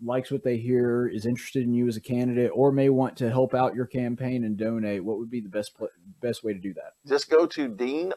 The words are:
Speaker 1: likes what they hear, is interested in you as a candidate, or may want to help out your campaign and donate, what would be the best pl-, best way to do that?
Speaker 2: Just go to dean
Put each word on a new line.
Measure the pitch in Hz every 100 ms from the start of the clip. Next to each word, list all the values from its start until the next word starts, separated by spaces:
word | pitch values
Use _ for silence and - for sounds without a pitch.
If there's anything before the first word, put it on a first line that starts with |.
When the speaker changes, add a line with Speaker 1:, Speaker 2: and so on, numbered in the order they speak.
Speaker 1:
likes | 117 127 127
what | 139
they | 131 120
hear, | 117 123 120 120 123
is | 110 110
interested | 123 - 135
in | 120
you | 120 123
as | 110
a |
candidate, | - 123 123 123 120
or | 120 139
may | 135 135
want | 131 127 -
to | 120
help | 127 131
out | 127 127
your | 110 123
campaign | 131 120 120 131 127
and | 113 101
donate, | 113 113 107 101
what | 92 107
would | 113
be | 123
the | 104
best | 101 104 -
pl-, | 107 _ 92 95
best | 120 113
way | 110
to | 98
do | 95
that? | 90 - - 143
Speaker 2:
Just | 143 -
go | 156 165
to | - 135
dean | 101 123 147 180